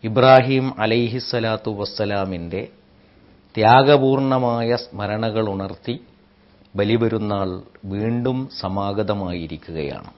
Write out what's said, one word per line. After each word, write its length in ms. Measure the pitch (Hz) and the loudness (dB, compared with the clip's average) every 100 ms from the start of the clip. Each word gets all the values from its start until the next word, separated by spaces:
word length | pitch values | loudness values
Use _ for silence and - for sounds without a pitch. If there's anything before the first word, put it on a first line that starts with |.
ഇബ്രാഹിം 600 | 113 110 127 131 127 135 131 131 | -2 4 8 8 8 0 -2 -2
അലൈഹിസ്സലാത്തു 920 | 110 113 117 123 - 120 113 110 - | 0 0 0 -4 -6 -4 -2 -4 -4
വസ്സലാമിൻ്റെ 880 | 101 101 - 104 101 95 90 85 92 117 - _ _ _ _ _ - _ - | -6 -8 -4 -4 -2 -4 -6 -6 -8 -10 -16 _ _ _ _ _ -20 _ 2
ത്യാഗപൂർണമായ 1120 | 110 123 135 143 135 135 135 131 123 117 117 120 | 6 8 8 6 4 2 0 0 0 -2 -2 -2
സ്മരണകൾ 720 | - 95 101 107 113 107 107 | -4 -8 -6 -2 -2 -2 -2
ഉണർത്തി 460 | 98 98 95 - 120 - _ _ _ _ _ _ | -4 -8 -10 -10 -10 -12 _ _ _ _ _ _
ബലിപെരുന്നാൾ 760 | 95 101 113 113 110 104 101 95 92 - - 98 | -2 0 2 2 0 -2 -2 -4 -6 -12 -18 -8
വീണ്ടും 520 | 98 110 120 123 127 131 - | -4 -2 -2 -2 -4 -6 -8
സമാഗതമായിരിക്കുകയാണ്. 1600 | 95 95 101 101 98 104 95 87 82 80 - 82 71 62 50 | -6 -4 -4 -6 -6 -6 -4 -8 -8 -12 -12 -8 -8 -10 -16